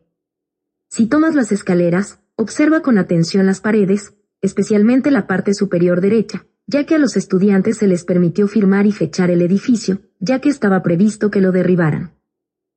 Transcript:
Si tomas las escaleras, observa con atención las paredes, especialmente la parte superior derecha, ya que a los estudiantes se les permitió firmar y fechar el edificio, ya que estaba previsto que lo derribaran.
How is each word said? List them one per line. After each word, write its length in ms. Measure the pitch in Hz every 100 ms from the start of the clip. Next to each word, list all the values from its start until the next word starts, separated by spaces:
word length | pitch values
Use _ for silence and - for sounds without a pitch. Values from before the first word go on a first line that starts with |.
| _ _ _ _ _ _ _ _ _
Si 180 | - 220
tomas 260 | 302 320
las 180 | 294 220
escaleras, 680 | 202 - 180 175 180 202 - _ -
observa 460 | 208 - 302 320
con 160 | 302 208
atención 480 | 180 170 165 196 190
las 120 | 190
paredes, 520 | 214 220 185 202 - _ _ _
especialmente 680 | 190 - 196 208 220 262 294
la 160 | 233 -
parte 300 | 185 202 196
superior 440 | 196 175 175 180
derecha, 460 | 196 226 202 185 - _ -
ya 180 | 285 285
que 100 | 320
a 40 |
los 180 | 262 196
estudiantes 600 | - 185 208 196 220 226
se 100 | 202
les 180 | 175 -
permitió 420 | 180 170 175 202
firmar 380 | 226 190 196 208
y 60 |
fechar 400 | 202 160 - 180
el 100 | 175
edificio, 600 | 175 196 - 220 - 190 _ -
ya 220 | 190 262
que 80 | 294
estaba 340 | 269 202 190
previsto 480 | 170 170 214 208 208
que 100 | 202
lo 100 | 185
derribaran. 640 | 180 180 180 156 135 175 _ _ _ _ _ _